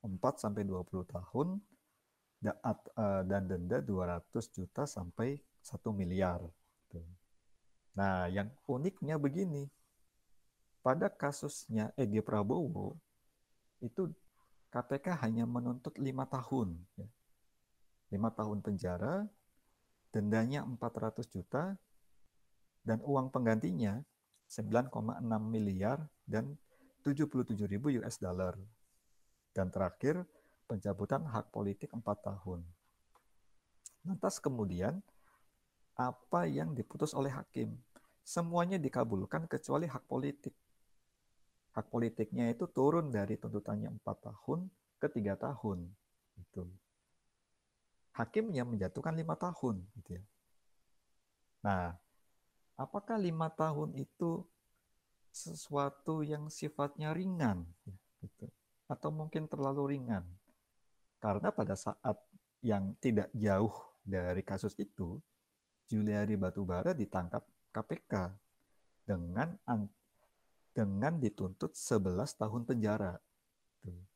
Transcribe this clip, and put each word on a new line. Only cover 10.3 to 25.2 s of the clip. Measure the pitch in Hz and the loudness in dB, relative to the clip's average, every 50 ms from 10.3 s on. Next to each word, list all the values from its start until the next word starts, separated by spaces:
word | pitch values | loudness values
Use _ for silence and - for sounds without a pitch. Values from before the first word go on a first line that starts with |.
| - - _ _ _ _ _ _ _ _ | -20 -20 _ _ _ _ _ _ _ _
pada | _ 127 131 170 190 202 | _ 4 6 6 4 0
kasusnya | - - - 143 139 - - 147 - - - - 113 110 107 - - | 0 0 -2 -2 -2 -2 -6 -6 -6 -8 -8 -2 0 0 0 0 0
Edi | - 131 104 104 107 107 | 0 2 4 4 2 2
Prabowo, | - 107 107 101 101 135 175 165 127 - 98 98 98 - 160 _ _ _ _ _ _ _ _ _ _ _ _ _ _ _ _ - | 2 2 2 2 2 2 2 0 0 -2 -2 -4 -6 -6 -8 _ _ _ _ _ _ _ _ _ _ _ _ _ _ _ _ -10
itu | 120 - - 190 165 160 - _ - _ _ _ _ - - - _ | -6 -2 -2 -2 -2 -2 -10 _ -20 _ _ _ _ -20 -20 -20 _
K | - 120 | -4 -4
P | 123 - 139 139 - | -2 -2 -4 -2 0
K | 185 180 147 | -2 0 2
hanya | 127 113 113 113 117 | 2 2 4 2 2
menuntut | 117 120 123 120 123 123 120 - - - - | 2 0 0 0 0 -4 -2 -6 -8 -4 -2
lima | 139 135 131 131 135 | -2 -2 0 -2 -2
tahun, | - - 131 123 - 135 131 113 92 85 82 87 - _ - | -2 -2 -4 -2 0 2 2 2 2 0 -6 -10 -14 _ -12
ya. | 95 107 - _ _ _ _ _ _ _ _ _ _ _ _ _ - _ _ _ _ _ | -12 -12 -14 _ _ _ _ _ _ _ _ _ _ _ _ _ -20 _ _ _ _ _
Lima | - 98 107 113 | -2 0 0 0
tahun | - - 107 107 107 101 - | 0 0 -2 0 -2 -2 0
penjara, | 110 101 92 - 90 90 87 92 120 165 196 208 208 - _ _ _ _ _ _ _ _ _ _ _ _ _ _ _ | 0 -2 0 0 -2 0 0 0 0 0 0 -2 -4 -8 _ _ _ _ _ _ _ _ _ _ _ _ _ _ _
dendanya | - 113 101 104 107 113 113 120 139 143 - | -2 0 2 4 4 4 4 4 2 -2 -2
empat | - 127 113 - 120 - 110 | -4 -6 -4 -4 -4 -2 0
ratus | 110 110 - - 120 - | -2 -2 -2 -4 -8 -6
juta, | - 95 85 _ - 131 160 185 196 - _ _ _ - _ - - - - - _ _ _ _ _ _ _ _ _ _ | -6 -8 -8 _ -2 -2 0 -2 -4 -8 _ _ _ -20 _ -20 -20 -20 -20 -20 _ _ _ _ _ _ _ _ _ _
dan | _ - 110 113 - | _ 0 0 0 2
uang | 143 143 135 131 131 | 4 4 4 4 2
penggantinya | - 131 123 113 110 110 107 156 185 160 117 101 98 123 147 _ _ _ _ _ _ _ _ _ | 2 4 6 6 6 6 4 2 2 2 2 2 0 -2 -6 _ _ _ _ _ _ _ _ _
sembilan | - - 107 104 110 117 131 135 | -6 -6 -2 4 4 4 4 4
koma | - 113 107 110 107 - | -2 -2 -2 -2 -2 -2